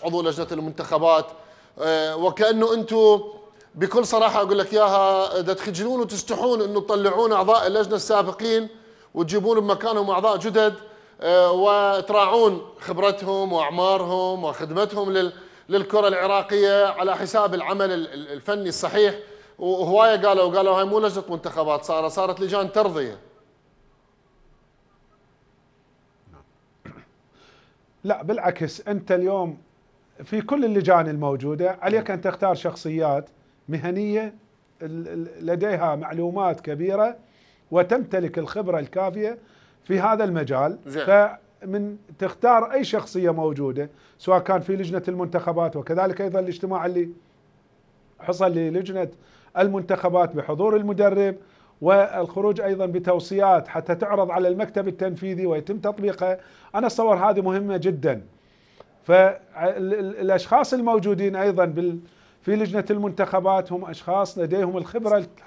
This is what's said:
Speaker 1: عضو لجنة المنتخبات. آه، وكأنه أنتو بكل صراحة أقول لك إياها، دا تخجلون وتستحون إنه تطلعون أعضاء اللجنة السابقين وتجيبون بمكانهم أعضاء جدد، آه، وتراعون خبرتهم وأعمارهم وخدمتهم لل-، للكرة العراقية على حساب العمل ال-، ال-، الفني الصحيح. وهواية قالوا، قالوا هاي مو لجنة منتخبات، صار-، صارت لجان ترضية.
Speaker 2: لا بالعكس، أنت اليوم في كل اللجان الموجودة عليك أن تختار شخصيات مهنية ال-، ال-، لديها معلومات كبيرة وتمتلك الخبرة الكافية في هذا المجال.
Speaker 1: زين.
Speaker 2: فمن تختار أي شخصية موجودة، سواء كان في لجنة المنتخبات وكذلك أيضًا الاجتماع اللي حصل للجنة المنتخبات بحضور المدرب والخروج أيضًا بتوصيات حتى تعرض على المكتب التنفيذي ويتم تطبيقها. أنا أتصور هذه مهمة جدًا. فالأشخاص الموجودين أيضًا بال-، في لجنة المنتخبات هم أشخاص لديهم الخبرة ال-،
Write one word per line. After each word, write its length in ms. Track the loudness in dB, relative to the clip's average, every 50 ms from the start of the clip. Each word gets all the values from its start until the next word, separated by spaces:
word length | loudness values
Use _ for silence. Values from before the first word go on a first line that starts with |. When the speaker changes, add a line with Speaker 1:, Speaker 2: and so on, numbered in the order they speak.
| -6
Speaker 1:
عضو 180 | -4 -2 0 0
لجنة 240 | -2 -2 -2 -6 -6 -6
المنتخبات. 760 | -8 -8 -8 -8 -10 -6 -2 -2 2 4 4 4 4 2 -2 -10 -20 -20 -20 -20 -20 _ _ _ -6
آه، 380 | -2 0 0 0 0 -2 -2
وكأنه 580 | 0 0 0 2 2 2 4 4 4 2 2 2
أنتو 580 | 0 -2 0 2 6 8 8 8 6 4 -4 -14 -18 -20 -20 _ -20 -20 _ -6
بكل 320 | -4 -4 0 2 0 2
صراحة 360 | 2 2 2 2 4 2 2 2
أقول 160 | 2 2 0
لك 160 | 0 0 2
إياها، 680 | 4 4 4 4 4 4 4 4 2 0 0 -2 -2
دا 120 | -2 -2 -4
تخجلون 480 | -4 -4 -8 -6 -4 -4 -2 -2 -2
وتستحون 600 | -4 -4 -6 -8 -6 -6 -4 -2 0 0 0 0 0
إنه 180 | -2 -2 -2
تطلعون 520 | -2 0 0 2 2 2 2 2 2 4 4
أعضاء 340 | 2 4 4 4 4 4
اللجنة 280 | 2 2 0 0 0 -2
السابقين 760 | -4 -2 2 2 2 2 0 -4 -6 -2 0 0 0 0 -4 -10 -20 -20 -20 -20 _ -20 _ -4
وتجيبون 460 | -4 -2 0 0 0 2 2 2 2
بمكانهم 500 | 2 2 0 0 0 -2 -2 0 0 0
أعضاء 260 | 0 2 2 2 0
جدد، 380 | 0 -2 0 2 4 4 4 2 -2 -10 -20 -20 -20 -20 -20 _ -6
آه، 320 | 0 2 4 6 6 6 4
وتراعون 1080 | 4 4 4 4 4 4 2 2 0 -2 0 2 4 4 4 4 4 4 4 2 0 -6 -14 -18 -16
خبرتهم 720 | -10 -8 -4 0 0 0 0 0 -4 -4 -4 -2 -2 -2 -2
وأعمارهم 920 | -2 -2 -2 0 0 2 2 2 2 0 -2 -2 -2 -2 -2 -2 -4 -4
وخدمتهم 640 | -6 -6 -6 -8 -6 -2 -2 -2 -2 -2 -4 -4 0 0
لل-، 200 | 0 0 0 -4 -10 -18 -20 -20 -20 _ -2
للكرة 400 | 0 0 0 2 2 2 4 4
العراقية 800 | 2 2 0 2 2 0 0 0 2 2 4 4 6 4 4
على 300 | 2 2 0 -2 -2 -2
حساب 380 | -2 -4 -2 0 2 2 2 0
العمل 380 | -2 -4 -4 -2 -2 -2 -2 -2
ال-، 220 | -4 -4 -8 -10
ال-، 180 | -14 -12 -12 -14
الفني 360 | -12 -6 -6 -6 -4 -4 -6
الصحيح. 500 | -6 -6 -6 -2 2 2 2 2 2 -2 -10 -18 -20 -20 -20 -20 _ -6
وهواية 680 | -4 -4 -2 -2 0 2 4 6 6 6 4 4 2
قالوا، 300 | 2 4 4 2 2 2
قالوا 160 | 2 2 2 2 2
هاي 60 | 0
مو 140 | 0 0 0
لجنة 260 | 0 0 -2 -4 -6 -8
منتخبات، 560 | -10 -8 -8 -8 -4 -2 -2 0 -2 -2 -2
صار-، 240 | -4 -2 -2 -2 -2
صارت 320 | -2 -2 -2 -2 -2 -4
لجان 320 | -4 -2 -2 -2 -2 0 0
ترضية. 460 | 2 2 2 0 -2 -4 -6 -8 -12 -18 _ _ _ _ _ _ _ _ _ _ _ _ _ _ _ _ _ _ _ _ _ _ _ _ _ _ _ _ _ _ _ _ _ _ _ _ _ _ _ _ _ _ _ _ _ _ _ _ _ _ _ _ _ _ _ _ _ _ _ _ _ -20 -20 _ _ _ _ _ _ _ _ _ -20 -20 -20 -20 _ _ _ _ _ _ _ _ _ _ _ _ _ _ _ _ _ _ _ -2
Speaker 2:
لا 180 | -2 -2 -2 0
بالعكس، 680 | -2 -4 0 0 0 0 0 -4 -6 -6 -10 -6 -6
أنت 240 | -6 -6 0 0 0
اليوم 460 | 2 2 2 0 0 -2 -4 -6 -10 -16 _ _ _ _ _ _ _ _ _ _ -20 -10
في 160 | -6 -4 -4
كل 240 | -2 0 0 0 2
اللجان 440 | 0 0 0 4 4 6 6 4 2
الموجودة 720 | -2 -4 -2 -4 -4 -4 -4 -6 -4 -2 -2 -2 -2 -2 -2
عليك 280 | 0 0 0 -2 -2
أن 100 | -6 -4
تختار 340 | -4 -4 -2 0 0 0 0
شخصيات 760 | 0 -2 -6 -8 -6 -8 -6 -4 -2 0 0 0 -2 -4 -8 _ _ _ _ _ _ _ -8
مهنية 640 | -8 -6 -4 -4 -4 -4 -2 -2 -2 -4 -4 -6 -10 -16 _ _ _ _ _ _ _ _ -14
ال-، 260 | -12 -10 -12 -10 -10
ال-، 380 | -8 -10 -10 -10 -12 -10 -4
لديها 500 | -4 -2 -2 0 -2 0 0 0 -2 -2
معلومات 640 | -4 -6 -8 -6 -4 -4 -4 -2 -2 -2 -2 -2 -4
كبيرة 560 | -6 -10 -8 -4 -4 -2 0 0 0 0 -2 -6 _ _ _ _ _ _ _ _ _ _
وتمتلك 680 | 0 2 2 2 0 -2 -2 -2 -4 -4 -4 -4 -4 -6
الخبرة 400 | -8 -6 -6 -6 -4 -2 -2 -2
الكافية 600 | -4 -4 -4 -4 -4 -4 -4 -4 -6 -6 -6 -10 -16 _ _ _ _ _ _ _ _
في 160 | -4 -2 0
هذا 240 | 2 2 2 2 2
المجال. 540 | 0 0 -2 -2 -2 0 0 0 -2 -2 -6 -12
Speaker 1:
زين. 180 | -10 -8 -4 2
Speaker 2:
فمن 880 | 6 6 6 6 4 0 -6 _ _ _ _ -10 -6 -6 -6 -6 -6 -10 -14 -18 -20 -10 -6
تختار 540 | -6 -6 -4 2 4 4 6 4 4 2 -2
أي 120 | -2 -2
شخصية 460 | -2 -2 -4 -4 -6 -4 -2 0 0
موجودة، 600 | 0 0 -2 -2 -2 -2 -4 -4 -4 -6 -8 -8 -12 _ _ _ _ _
سواء 200 | 0 2 2 2
كان 220 | 4 2 -2 -2
في 160 | 0 -2 -4
لجنة 260 | -4 -4 -4 -6 -6 -4 -4
المنتخبات 680 | -6 -6 -6 -4 -4 -4 -2 -2 -2 -2 -2 -2 -4
وكذلك 440 | -6 -6 -4 -2 0 0 -2 -2 -4
أيضًا 200 | -6 -2 -2 -2
الاجتماع 460 | -4 -4 -6 -8 -6 -6 -4 -4 -4
اللي 220 | -4 -2 -2 -4 -4 -8 -14 _ _ _ _ _ _ _ _ _ _ _ _ _ _ _ _ _ _ _ _
حصل 320 | -6 -6 -2 0 0 0 2
للجنة 560 | 0 -2 -2 -2 -4 -4 -4 -4 -6 -6 -6 -8 -14 _ _ _ _ _ _ -2 0
المنتخبات 800 | 0 0 0 -2 -2 -2 -2 0 0 2 2 4 2 2 0
بحضور 400 | -6 -6 -4 -2 0 2 2 2
المدرب 600 | 2 0 0 0 2 2 4 4 2 0 0 -2 -6 -12 _ _ _ _ _ _ _
والخروج 800 | 2 4 6 6 4 4 0 -4 -4 -4 -4 -2 -2 0 0 0
أيضًا 260 | -2 -2 -2 -2 -2
بتوصيات 840 | -4 -4 -4 0 0 0 0 -2 -4 -2 2 4 4 4 4 2 -2
حتى 260 | -6 -8 -4 -4 -2
تعرض 360 | -2 -2 -2 0 0 0 0
على 180 | 0 0 0 0
المكتب 400 | 0 0 -4 -4 -4 -4 -4 -4
التنفيذي 580 | -4 -4 -4 -6 -4 -6 -8 -8 -6 -4 -2
ويتم 320 | -2 -2 -2 -4 -6 -8 -4
تطبيقها. 600 | -4 -4 -4 -2 -4 -4 -2 -2 -2 -2 -2 -4 -6 -14 -20 _ -20 -8 -4
أنا 120 | -2 -2
أتصور 300 | -2 0 0 2 4 4
هذه 240 | 4 4 2 2 2
مهمة 360 | 0 0 0 -2 -2 -2 -4
جدًا. 460 | -2 -2 -2 -2 0 -2 -2 -2 -2 -6 -14 _ _ _ _ _ _ _ _ _ _ -20 -20 _ _ _
فالأشخاص 1700 | 6 6 8 8 6 4 0 -8 _ -8 -4 -2 -2 -2 -2 -2 -4 -2 -4 -4 -6 -6 -4 0 0 0 0 2 2 2 2 4 2 0
الموجودين 600 | 0 0 2 2 2 2 0 0 0 0 -2 0
أيضًا 280 | 0 0 0 2 2 0
بال-، 340 | 0 0 -2 -4 -4 -4 -6 -10 -16 _ _ _ _ _ _ _
في 140 | -2 0
لجنة 280 | 0 0 -2 -2 -4 -2 -2
المنتخبات 840 | -2 -2 -2 -4 -2 -2 -2 0 0 0 2 2 2 2 0 -2 -6
هم 120 | -8 -8
أشخاص 540 | -10 -14 -12 -6 -4 -2 -2 -2 -2 -4 -6
لديهم 380 | -4 -2 -2 -2 -2 -2 -4
الخبرة 400 | -6 -8 -8 -8 -6 -2 0 0 0
ال-، 80 | 0 -4 -10 -20 -20